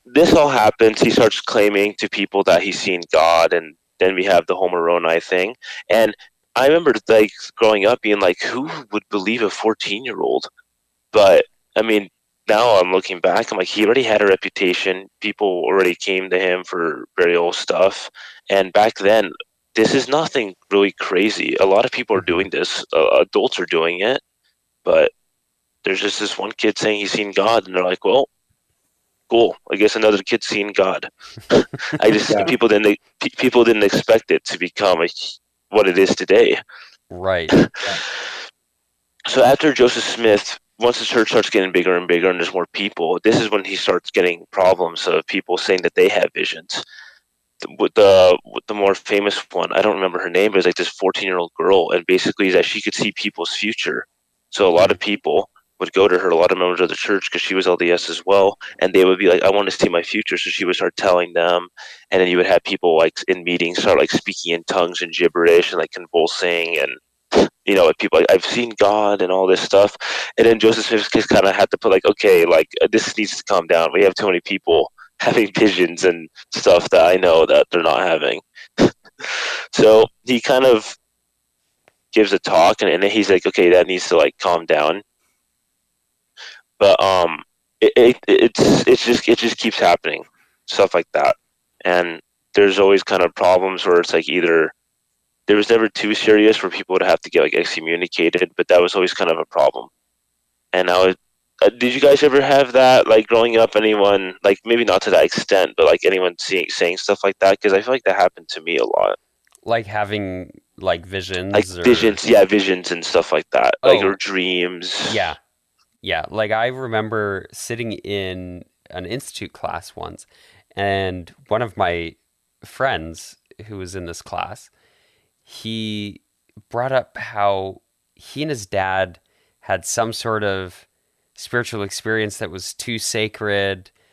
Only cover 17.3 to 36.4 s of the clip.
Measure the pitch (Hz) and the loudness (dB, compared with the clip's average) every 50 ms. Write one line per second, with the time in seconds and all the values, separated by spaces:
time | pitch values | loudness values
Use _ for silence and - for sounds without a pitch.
17.3 | 87 85 85 87 90 - - - - 80 92 98 - - - - - - - - | 2 0 0 -2 -4 -4 -4 -4 0 0 0 0 0 -4 -12 -18 -20 -20 -20 -20
18.3 | - - _ - 98 98 95 92 - 104 107 113 - - 101 98 110 110 104 85 | -20 -18 _ -2 -2 -2 0 0 2 2 2 2 0 -2 0 2 2 2 2 -2
19.3 | - - - _ _ _ _ _ - 110 110 - 139 135 127 127 139 151 165 - | -6 -14 -18 _ _ _ _ _ -2 0 0 2 2 0 -2 -2 -2 -2 -2 -2
20.3 | - 139 110 98 90 _ _ - 98 101 101 95 - - - - 95 90 101 110 | -4 -6 -6 -6 -8 _ _ -2 0 0 2 0 -2 -6 -6 -4 -2 -2 -2 -2
21.3 | 104 - - - - - 98 98 95 107 120 127 - - - - 110 95 90 - | -2 -4 -6 -4 -2 0 2 2 2 2 2 0 -4 -6 -4 -4 -4 -2 -2 -2
22.3 | 87 87 95 98 - - 90 - - - - - - 80 80 - - 65 - - | -2 -2 -4 -4 -6 -6 -6 -6 -6 -8 -8 -4 0 0 2 2 4 2 2 0
23.3 | - 107 - 165 - - 92 - 87 82 82 85 87 90 98 117 131 147 - _ | 0 -2 -2 -2 -2 -6 -6 -4 -2 -2 -2 -2 -4 -4 -4 -4 -4 -4 -6 _
24.3 | _ _ _ _ _ _ _ _ _ _ _ - 85 80 76 - - _ _ _ | _ _ _ _ _ _ _ _ _ _ _ 0 2 2 2 2 -2 _ _ _
25.3 | _ _ _ _ _ _ _ _ _ _ - - 95 95 101 101 98 - 104 98 | _ _ _ _ _ _ _ _ _ _ -6 -6 -4 -4 -4 -6 -6 -6 -6 -8
26.3 | - - 95 101 113 - - 107 101 - - 107 107 104 104 95 - - 104 101 | -8 -8 -10 -10 -8 -4 -4 -4 -2 -2 -2 -4 -2 -4 -4 -6 -6 -6 -6 -4
27.3 | 92 98 98 107 117 113 95 95 92 90 90 90 92 - - 98 104 131 139 - | -2 -2 0 2 0 0 -2 -2 -4 -4 -2 -2 -4 -2 0 0 2 2 0 -2
28.3 | _ _ _ _ _ _ _ _ _ _ _ _ _ _ _ _ _ _ _ - | _ _ _ _ _ _ _ _ _ _ _ _ _ _ _ _ _ _ _ -2
29.3 | 120 117 117 92 - - _ - - 98 104 107 - 110 110 107 107 98 95 - | 2 2 2 2 0 -4 _ -8 -2 0 0 0 2 2 2 2 2 2 0 -2
30.3 | 95 92 - - - 104 101 104 98 - 95 95 92 - - - - _ - - | -4 -4 -4 -6 -6 -6 -6 -4 -2 -2 0 0 -2 -4 -8 -12 -18 _ -20 -20
31.3 | - - - - - - - - - - - - - 151 - 113 107 107 107 - | -20 -18 -4 0 0 0 0 0 -6 -12 -10 -8 -4 0 2 2 2 2 0 0
32.3 | 110 104 98 113 127 120 120 110 104 104 107 104 104 - _ _ _ - - 147 | -2 -2 0 -2 0 0 2 2 2 2 2 2 0 0 _ _ _ -10 -10 -10
33.3 | - - - 127 - 123 120 113 113 107 101 98 - - - - 113 113 - - | -6 -4 -2 0 2 4 4 4 4 2 2 0 0 0 2 2 2 2 2 0
34.3 | 87 76 - - - - 92 90 - - 104 98 90 80 85 87 - - - - | -4 -4 -4 -6 -10 -8 -10 -10 -6 -2 0 0 2 2 0 -4 -4 -8 -14 -14
35.3 | - - _ _ _ _ _ _ 101 104 101 95 87 90 95 90 104 - 92 - | -14 -16 _ _ _ _ _ _ 0 2 2 4 4 4 2 2 2 -2 -2 2
36.3 | 98 110 | 4 4